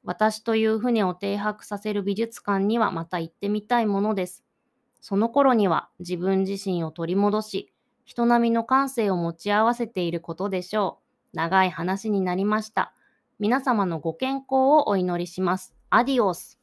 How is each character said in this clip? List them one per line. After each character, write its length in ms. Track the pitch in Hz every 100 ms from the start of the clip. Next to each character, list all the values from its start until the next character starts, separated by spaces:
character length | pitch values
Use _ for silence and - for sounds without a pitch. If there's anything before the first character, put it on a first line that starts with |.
私 380 | 196 180 214 214
と 160 | - 226
い 80 | 220
う 120 | 220
船 240 | 240 233
を 120 | 185
停 220 | 180 196 202
泊 300 | 214 208 -
さ 100 | 202
せ 160 | 214
る 100 | 208
美 120 | 190
術 280 | 202 226 -
館 220 | - 196
に 140 | 202 233
は 120 | 220
ま 140 | 165
た 140 | 170 170
行 120 | 165
っ 40 |
て 160 | _ 202
み 120 | 208
た 180 | 208 240
い 60 | 214
も 140 | 196
の 140 | 208
で 120 | 202 180
す。 180 | - _ _ _ _ _ _
そ 160 | - 196
の 120 | 226
頃 240 | 254 277
に 160 | 233 196
は 220 | 151 - _
自 180 | 175 175
分 280 | 185 190
自 80 | 190
身 320 | 196 196 180
を 60 | 160
取 260 | 165 165 190
り 40 |
戻 220 | 202 214
し、 300 | 214 190 - _ _ _
人 220 | _ - 233
並 180 | 240
み 60 | 233
の 140 | 233
感 240 | 226 262 269
性 220 | 254 208
を 60 | 180
持 180 | 170
ち 180 | 170 208
合 120 | 208
わ 100 | 226
せ 140 | 240 226
て 140 | -
い 80 | 175
る 100 | 165
こ 140 | 170
と 140 | 165 196
で 140 | 185
し 120 | 180 214
ょ 240 | 196 - _ _ _
う。 40 | 160
長 280 | 165 190
い 60 | 190
話 400 | 165 175 196 220
に 120 | 202
な 120 | 185
り 120 | 180 202
ま 160 | 214
し 80 | 214
た。 240 | - - _ _ _ _ _
皆 220 | 208 254
様 260 | 269 226 185
の 140 | 165
ご 140 | 165
健 220 | 160 262 269
康 100 | 262
を 380 | 269 262 302 -
お 80 | 196
祈 220 | 180 175
り 80 | 180
し 160 | -
ま 160 | 185 190
す。 160 | - _ _
ア 120 | 202
デ 120 | 240
ィ 100 | 262
オ 80 | 208
ス。 260 | 175 - _